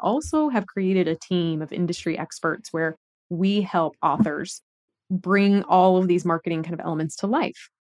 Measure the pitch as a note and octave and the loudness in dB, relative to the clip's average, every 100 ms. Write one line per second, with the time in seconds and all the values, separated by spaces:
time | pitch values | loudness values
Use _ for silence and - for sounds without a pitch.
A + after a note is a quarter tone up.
0 | - B3+ - D#4 D4+ A#3+ G3 - F#3+ F#3+ | -2 -2 -2 -2 0 0 -4 -2 0 2
1 | D#3+ E3 - F3+ E3 D#3+ D#3 - F3 F3 | 0 -2 -2 -2 0 -4 -6 -4 -4 -4
2 | F3 D#3+ E3 - E3 D#3+ - E3 D#3+ D#3+ | -6 -6 -8 -6 -4 -4 -6 -4 -4 -4
3 | _ _ _ E3+ F#3+ G3+ F#3+ F3+ D#3 - | _ _ _ -2 0 0 0 0 -2 -2
4 | D#3 C#3+ E3 D3 - - _ _ _ _ | -2 0 0 -2 -8 -12 _ _ _ _
5 | - F#3 F3+ G3 G3+ G3+ - F#3 F#3 F#3 | -6 -4 0 2 4 4 4 6 6 6
6 | F#3 F3 F3 E3 E3 D#3+ E3 E3 E3+ D#3 | 4 2 2 -2 -2 -4 -4 -6 -6 -4
7 | D#3+ - G3 C4+ - - - _ _ | -4 -4 -2 -2 -2 -6 -18 _ _